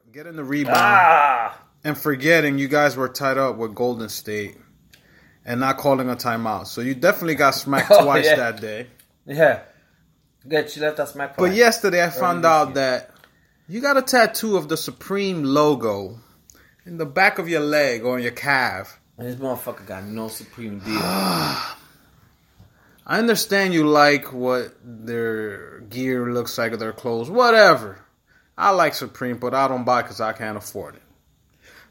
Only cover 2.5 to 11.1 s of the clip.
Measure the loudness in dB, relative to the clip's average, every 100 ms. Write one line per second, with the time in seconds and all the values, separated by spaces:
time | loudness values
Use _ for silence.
2.5 | 0 0 2 2 0 -6 -2 -2 0 0
3.5 | -2 -6 -2 -4 -2 -8 -12 -8 -8 -8
4.5 | -12 _ _ _ _ _ _ _ _ -8
5.5 | -2 0 0 2 0 0 -4 -4 -4 -4
6.5 | -6 -8 -8 -6 0 0 2 0 2 2
7.5 | 2 -2 0 6 6 8 4 4 4 2
8.5 | -4 -10 -12 -14 _ _ _ -8 2 2
9.5 | 2 -6 _ _ _ _ _ _ _ -4
10.5 | -2 -2 -4 -4 -2 -6